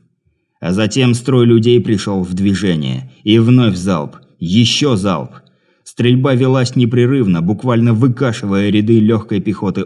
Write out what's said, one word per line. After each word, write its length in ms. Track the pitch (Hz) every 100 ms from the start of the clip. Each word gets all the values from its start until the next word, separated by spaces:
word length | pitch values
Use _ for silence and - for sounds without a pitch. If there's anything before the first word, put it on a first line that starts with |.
| _ _ _ _ _ -
А 120 | 82
затем 420 | 95 110 139 123
строй 320 | 120 - 127 120
людей 340 | 113 117 120
пришёл 440 | 98 98 107 95
в 100 | 90
движение. 760 | 92 98 92 98 80 67 64 - _
И 160 | 104 113
вновь 360 | 113 127 117 90
залп. 420 | 95 85 71 - _ -
Ещё 560 | 85 104 117 - 147 104
залп. 360 | 98 80 64 - _ _ _ _
Стрельба 500 | - - 113 127 139 127
велась 400 | 131 131 123 135
непрерывно, 680 | 117 123 120 139 98 85
буквально 520 | 85 104 127 117 117
выкашивая 760 | 113 135 113 135 120 101 98 101
ряды 300 | 107 107 113
лёгкой 400 | 107 110 - 101
пехоты 440 | 110 92 98 98